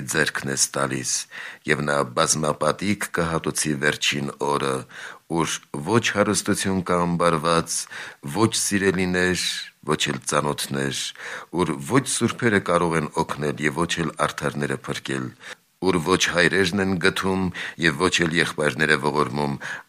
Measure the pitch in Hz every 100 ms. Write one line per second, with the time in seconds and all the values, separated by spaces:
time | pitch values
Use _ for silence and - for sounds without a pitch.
0 | 67 80 73 - 67 67 - 69 67 65
1 | 64 - - - - - - 71 73 71
2 | 69 62 80 78 76 73 76 73 98 101
3 | - - 82 82 78 73 78 71 76 67
4 | - 71 69 - 71 71 69 65 64 -
5 | - - _ 82 78 - - 71 73 117
6 | - 101 104 98 - 98 101 95 87 90
7 | 87 85 87 80 80 85 82 - - -
8 | - - 71 80 110 - - 101 95 92
9 | 92 90 90 87 - - - - - 76
10 | 71 67 - 73 73 71 - 69 69 -
11 | - - - - - 82 85 71 71 123
12 | 131 - 117 - 120 101 - 87 85 82
13 | 73 - 80 71 73 64 73 69 85 -
14 | 78 - 73 - 73 71 71 67 - 67
15 | - 67 65 - - - _ _ 92 87
16 | 78 90 - 85 90 85 95 101 95 95
17 | 95 - 98 95 92 - - - 82 71
18 | 90 - 85 82 76 - 76 73 76 76
19 | 71 71 67 65 71 67 - -